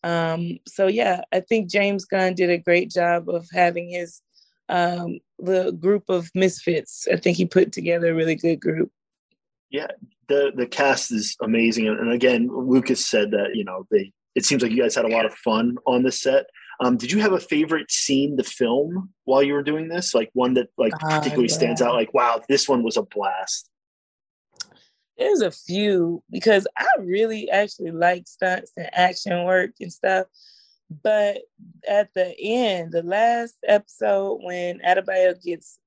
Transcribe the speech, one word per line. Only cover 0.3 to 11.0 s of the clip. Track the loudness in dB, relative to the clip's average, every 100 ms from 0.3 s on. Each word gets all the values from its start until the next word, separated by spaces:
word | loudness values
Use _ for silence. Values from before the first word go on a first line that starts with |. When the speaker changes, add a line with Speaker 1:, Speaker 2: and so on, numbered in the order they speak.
| -4 -6 -8
Speaker 1:
so | -12 0 0
yeah, | 2 0 0 -2
I | -6
think | 0 -2 0
James | 0 0 -2
Gunn | -4 0 0
did | 0 0
a | 0
great | 2 2 2
job | -2 0 0 -2
of | -6 -4
having | 0 0 0 -8
his, | -8 -10 -14 _ _ _ _ -4
um, | 0 0 -2 -8 -10 _ -10
the | -2 0 0
group | -2 0 0 0
of | -4 -2
misfits. | 0 0 0 -4 -4 -6 -8 -2
I | 0
think | 0
he | 0
put | 2 2 2
together | 0 -2 0 0
a |
really | 0 0
good | 0 0 0
group. | -2 -2 -4 _ _ _ _ _ _ _ _
Speaker 2:
Yeah, | -8 -8 -14 -20 _ 0
the, | 2 2
the | -2 -4
cast | 0 2 2